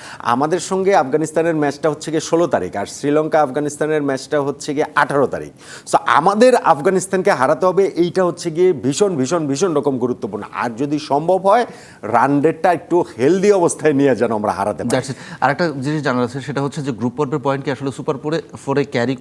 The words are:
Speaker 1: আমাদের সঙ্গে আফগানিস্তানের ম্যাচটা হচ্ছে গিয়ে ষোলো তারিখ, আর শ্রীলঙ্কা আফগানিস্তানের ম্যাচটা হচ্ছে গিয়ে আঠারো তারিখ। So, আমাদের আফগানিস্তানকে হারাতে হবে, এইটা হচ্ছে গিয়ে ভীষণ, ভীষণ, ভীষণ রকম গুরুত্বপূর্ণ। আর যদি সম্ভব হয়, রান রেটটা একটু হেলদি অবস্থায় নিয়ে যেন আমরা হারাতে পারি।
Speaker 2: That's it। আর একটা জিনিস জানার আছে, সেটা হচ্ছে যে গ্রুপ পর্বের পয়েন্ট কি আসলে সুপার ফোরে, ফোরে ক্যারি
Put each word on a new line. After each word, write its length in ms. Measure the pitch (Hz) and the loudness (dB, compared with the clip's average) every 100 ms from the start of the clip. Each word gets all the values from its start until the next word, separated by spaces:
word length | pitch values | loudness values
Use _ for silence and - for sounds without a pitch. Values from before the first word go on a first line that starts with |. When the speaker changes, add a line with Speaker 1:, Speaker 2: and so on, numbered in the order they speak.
| - - | -18 -8
Speaker 1:
আমাদের 400 | - 120 151 175 | -2 0 0 -2
সঙ্গে 360 | - 190 190 | -2 -2 2
আফগানিস্তানের 600 | 185 135 151 156 165 165 156 | 2 2 0 0 0 0 0
ম্যাচটা 340 | 147 139 160 | -2 0 -2
হচ্ছে 200 | 147 - | -2 -4
গিয়ে 100 | 156 | -4
ষোলো 260 | - 170 165 | 0 0 2
তারিখ, 300 | 110 90 101 | 0 -2 -6
আর 100 | 101 | -8
শ্রীলঙ্কা 560 | - 143 151 156 156 | -6 0 0 2 2
আফগানিস্তানের 600 | 143 139 147 147 156 156 | 2 0 -4 -4 -2 0
ম্যাচটা 380 | 139 131 - 151 | -2 -4 -2 -2
হচ্ছে 340 | 139 143 - | -2 -6 -6
গিয়ে 100 | 143 147 147 | -4 0 0
আঠারো 300 | 147 143 120 | 2 2 0
তারিখ। 260 | 82 73 - - - - | -2 -10 -16 -20 -18 -2
So, 80 | - - | 0 4
আমাদের 500 | 123 175 208 254 - | 4 4 6 6 6
আফগানিস্তানকে 760 | 151 151 180 185 180 190 196 | 4 2 4 0 0 0 2
হারাতে 360 | 170 131 - 185 | 2 2 2 2
হবে, 200 | 180 185 | 2 0
এইটা 380 | 160 175 180 | 2 0 2
হচ্ছে 260 | 180 151 175 | 0 -2 -6
গিয়ে 220 | 156 185 | 2 2
ভীষণ, 440 | 143 123 139 202 156 | 2 -2 0 0 0
ভীষণ, 300 | 131 175 147 | 0 0 -2
ভীষণ 280 | 135 185 | 0 0
রকম 240 | 147 139 131 | 0 0 -2
গুরুত্বপূর্ণ। 460 | 123 123 113 101 95 | -2 -4 -6 -8 -8
আর 180 | 95 120 110 | -6 -6 -4
যদি 220 | 143 147 | -4 -4
সম্ভব 480 | - 143 165 185 196 | -2 -2 2 0 4
হয়, 200 | 233 226 - - - | 2 2 -8 -20 -14
রান 380 | 107 117 135 143 | 0 2 4 4
রেটটা 320 | 156 160 185 | 2 2 0
একটু 320 | 170 - 170 - - | 0 0 0 0 0
হেলদি 340 | 135 190 202 | 2 4 4
অবস্থায় 400 | 196 165 - 156 | 4 2 2 0
নিয়ে 240 | 139 139 107 | 4 2 4
যেন 160 | 117 | 0
আমরা 200 | 110 104 | 0 -2
হারাতে 320 | 90 101 - | 0 -2 -2
পারি। 120 | 120 135 | -2 -2
Speaker 2:
That's 140 | 135 | -2
it। 80 | 123 - 170 | -12 -12 -2
আর 100 | 131 | 0
একটা 220 | 143 175 139 | 0 -2 -2
জিনিস 200 | 135 156 | -4 -2
জানার 220 | 139 123 | 0 0
আছে, 160 | 120 135 | -2 -4
সেটা 220 | 131 139 | -6 -4
হচ্ছে 200 | 139 165 | -4 -4
যে 100 | 139 | -6
গ্রুপ 200 | 104 120 131 | -4 -4 -2
পর্বের 220 | 147 151 | -4 -2
পয়েন্ট 260 | 139 139 | -2 -2
কি 60 | 143 | -4
আসলে 220 | 127 139 | -6 -6
সুপার 260 | - 147 135 | -6 -6 -4
ফোরে, 240 | 151 160 - - | -4 -6 -6 -12
ফোরে 200 | - 139 | -2 -2
ক্যারি 320 | 139 127 120 131 | 0 0 -2 -4